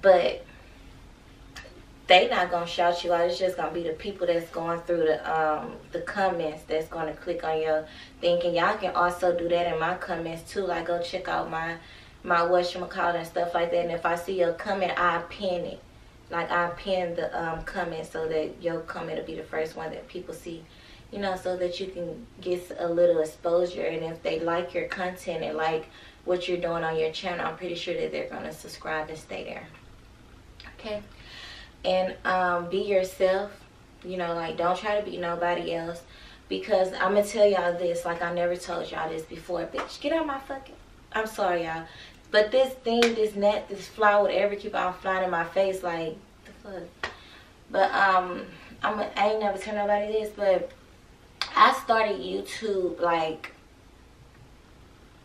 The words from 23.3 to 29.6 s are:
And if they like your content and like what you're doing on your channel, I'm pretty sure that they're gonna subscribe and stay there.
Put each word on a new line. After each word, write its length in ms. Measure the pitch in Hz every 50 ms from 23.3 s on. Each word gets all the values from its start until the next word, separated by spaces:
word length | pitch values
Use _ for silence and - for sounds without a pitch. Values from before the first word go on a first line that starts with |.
| - - - 175 170 175 180 175 - - -
And 180 | 160 165 160 160
if 180 | 160 160 160 -
they 160 | - 160 160
like 340 | 170 165 170 175 180 175 -
your 140 | 175 165 -
content 560 | - 196 185 185 180 - - 185 165 165 160
and 120 | 151 151
like 320 | 156 160 160 160 156 156 - - - - - - - -
what 220 | - 180 180 180 -
you're 100 | 180 175
doing 260 | 170 170 170 165 165
on 140 | 165 160 160
your 140 | 156 156
channel, 340 | 156 - 202 185 175 175 170
I'm 120 | 165 160 165
pretty 180 | 180 175 170
sure 180 | 170 - 180 170
that 180 | 160 165 156
they're 180 | - - - -
gonna 220 | - - - -
subscribe 580 | 160 - - - - - - - - - 156 156
and 80 | 160 156
stay 260 | - - - - -
there. 240 | - - 104